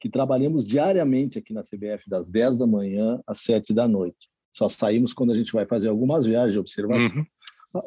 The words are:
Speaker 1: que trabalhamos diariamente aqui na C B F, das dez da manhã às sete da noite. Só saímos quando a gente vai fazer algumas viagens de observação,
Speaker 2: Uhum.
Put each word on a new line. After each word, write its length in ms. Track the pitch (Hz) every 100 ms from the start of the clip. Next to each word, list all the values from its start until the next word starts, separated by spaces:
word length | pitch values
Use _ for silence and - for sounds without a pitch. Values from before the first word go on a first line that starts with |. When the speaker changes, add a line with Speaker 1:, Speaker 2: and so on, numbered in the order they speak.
Speaker 1:
que 80 | 226
trabalhamos 560 | 127 131 131 143 160
diariamente 760 | 104 131 165 190 147 131 139 113
aqui 140 | -
na 120 | 110
C 120 | - 101
B 120 | 104
F, 200 | 104 -
das 220 | 95 85
dez 260 | 101 123 123
da 100 | 120
manhã 540 | 104 98 98 110 120 -
às 140 | 104
sete 340 | - 110 -
da 140 | 110 120
noite. 400 | 104 87 - - _ _ -
Só 120 | 104
saímos 440 | - 110 113 123
quando 200 | - 120
a 40 | 110
gente 160 | 110
vai 140 | 113 98
fazer 220 | 117 110
algumas 380 | 107 131 156 113
viagens 260 | 113 123
de 80 | 101
observação, 580 | 92 - 104 120 117 143
Speaker 2:
Uhum. 640 | 156 _ - _ _ -